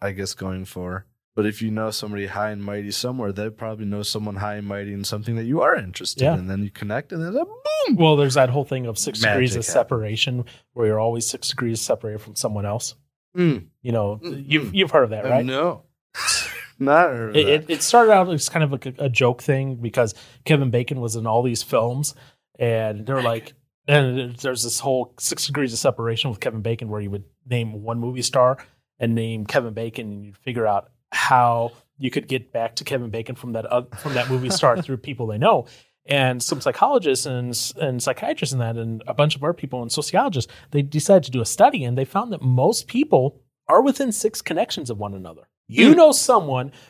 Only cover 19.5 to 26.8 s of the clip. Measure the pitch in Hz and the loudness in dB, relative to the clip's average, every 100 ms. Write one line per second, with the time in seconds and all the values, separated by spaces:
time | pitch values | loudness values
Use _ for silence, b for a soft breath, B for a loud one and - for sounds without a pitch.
19.5 | 135 135 123 117 - 110 - B B - | 0 0 -4 -2 0 0 -2 B B 2
20.5 | 151 131 120 123 131 117 113 113 113 123 | 2 4 0 -2 -4 -6 -4 -2 0 0
21.5 | 113 - 120 117 127 147 - b b _ | -2 0 0 0 -2 -6 -8 b b _
22.5 | - 120 113 110 104 110 135 120 113 - | -4 -2 0 -2 -6 -4 -2 0 -2 -8
23.5 | _ _ _ - 147 131 127 123 120 135 | _ _ _ 2 4 4 -2 -6 -6 -4
24.5 | 123 117 - 143 131 120 - - - - | -4 -4 -4 -2 -2 -2 -6 -6 -4 -4
25.5 | 143 135 113 135 117 117 113 139 104 127 | -2 -2 0 0 0 -2 -2 -4 -4 -6
26.5 | 110 107 113 | -4 -4 -4